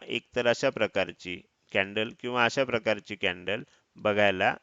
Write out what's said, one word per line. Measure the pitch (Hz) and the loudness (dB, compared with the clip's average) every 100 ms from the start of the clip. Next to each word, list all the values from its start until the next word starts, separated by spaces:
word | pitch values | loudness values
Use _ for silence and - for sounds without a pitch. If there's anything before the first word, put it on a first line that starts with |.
| - | 0
एकतर | 117 - 123 120 | -6 -4 0 2
अशा | - 139 | 2 0
प्रकारची | 117 104 98 92 - 92 87 - _ _ | 0 0 0 -2 -4 -10 -12 -14 _ _
कॅन्डल | 101 98 107 113 - | -2 -2 -2 -6 -6
किंवा | 123 123 117 | -4 2 2
अशा | 139 | 2
प्रकारची | 127 117 110 101 - 104 | 0 0 0 -2 -4 -4
कॅन्डल | 95 90 90 107 - _ _ 90 | -4 -2 -4 -6 -8 _ _ -4
बघायला | 104 101 101 92 110 - | 0 4 4 4 2 0